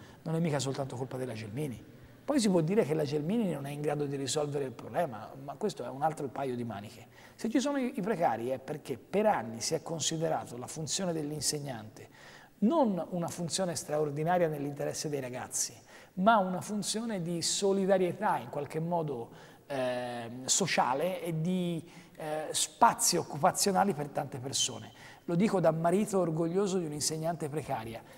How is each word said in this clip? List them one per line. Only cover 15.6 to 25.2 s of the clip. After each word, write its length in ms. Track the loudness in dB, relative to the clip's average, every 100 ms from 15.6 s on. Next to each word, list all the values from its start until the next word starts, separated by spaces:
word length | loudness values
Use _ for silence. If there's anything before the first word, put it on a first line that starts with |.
| -4 -8 -20 -20 -10 2
ma 220 | 6 6
una 240 | 6 -2
funzione 600 | -4 -4 -2 -4 -2 -4
di 200 | -2 -2
solidarietà 960 | 0 2 4 4 6 6 4 2 0 0
in 120 | -2
qualche 300 | -6 -4 -4
modo, 500 | 0 0 0 -4 -8 -14 -20 -18 -6
ehm, 800 | -2 -2 -2 -4 -6 -8 -6 0
sociale 760 | 2 4 4 2 2 0 -2
e 160 | -2 -2
di, 420 | 0 0 0 -2 -6 -14 -18 -10
eh, 300 | -6 -4 -2
spazi 640 | -2 -2 6 6 6 2 2
occupazionali 800 | 0 2 2 4 4 4 4
per 160 | 2 -4
tante 300 | -4 -6 -6
persone. 520 | -4 -2 -2 -4 -12 -16 -20 -12